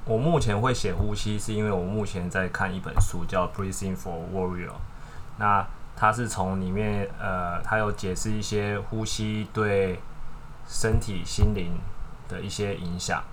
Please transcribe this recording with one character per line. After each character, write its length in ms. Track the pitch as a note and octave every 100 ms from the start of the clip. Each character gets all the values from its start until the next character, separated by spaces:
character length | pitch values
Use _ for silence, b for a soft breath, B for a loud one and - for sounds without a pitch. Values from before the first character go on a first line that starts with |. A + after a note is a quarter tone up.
我 140 | - A2
目 220 | C#3+ E3
前 200 | A2+ G2+
会 140 | B2
写 200 | A#2+ G2
呼 220 | F2 G#2 G#2
吸， 240 | G#2+ G#2
是 140 | G#2+
因 100 | G#2+
为 80 | G#2+
我 120 | F#2+
目 220 | F2+ G#2+ G2
前 240 | G2 F2
在 180 | F#2 F2+
看 220 | - F#2+
一 60 | F#2
本 140 | F2 -
书， 220 | G2+ F2+ F2
叫 220 | F#2+ F2
《Breathing 440 | - G2 F#2+ G2 F2+
for 240 | F#2+ E2+ E2+
Warrior》。 340 | F#2+ F#2 F2+ F2 - - B B B B -
那 280 | G#2 G2+ F#2 - - -
它 160 | A2
是 160 | A2 A#2
从 340 | - F#2 F#2+
里 80 | F#2
面， 380 | F#2+ G#2+ G2+ G2 -
呃， 420 | G2+ F#2 F2+ F2
它 140 | - A2
有 140 | G#2+
解 240 | G2+ F#2+ F2+
释 160 | A2
一 100 | G#2+
些 380 | G#2 G#2+ G2+ G2+
呼 260 | G2+ A2 G#2+
吸 420 | - G#2+ G#2+ G#2
对 480 | - G#2+ G2 F#2+ F2 - - - - - - -
身 320 | - A2 A2
体、 240 | - F#2+ F2
心 280 | - G#2+ G2+
灵 220 | F2 F2 - - - - -
的 120 | F#2
一 80 | G2
些 260 | - G2+ G2+
影 240 | F2+ F2
响 240 | - D#2+ -